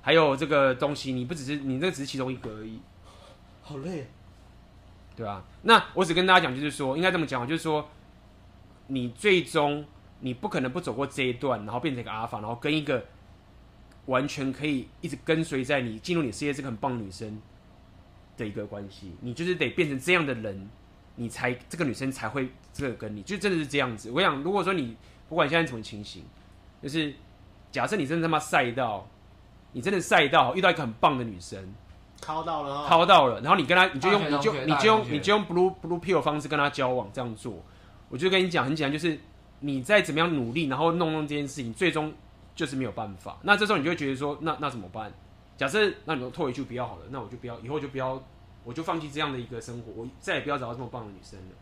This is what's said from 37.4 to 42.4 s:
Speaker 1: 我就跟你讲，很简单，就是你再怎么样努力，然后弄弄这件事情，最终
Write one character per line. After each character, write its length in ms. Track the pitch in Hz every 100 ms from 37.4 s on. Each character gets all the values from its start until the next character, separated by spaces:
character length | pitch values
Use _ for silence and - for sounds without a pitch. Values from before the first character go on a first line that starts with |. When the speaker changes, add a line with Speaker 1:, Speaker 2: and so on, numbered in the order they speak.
| 127 87 - - - - -
Speaker 1:
我 80 | 131
就 120 | 185
跟 140 | 190
你 60 | 185
讲， 160 | 165
很 100 | 127
简 100 | 156
单， 60 | 139
就 80 | 151
是 180 | 170 151 - - - -
你 200 | 143 135
再 200 | 123 208
怎 120 | 165
么 60 | 147
样 140 | 175
努 160 | 151 117
力， 160 | 139 147
然 100 | 131
后 140 | 165
弄 220 | 170 165
弄 120 | 156
这 100 | 151
件 120 | 147 139
事 140 | 147
情， 120 | 117
最 160 | 110 175
终 240 | 151 156 - - -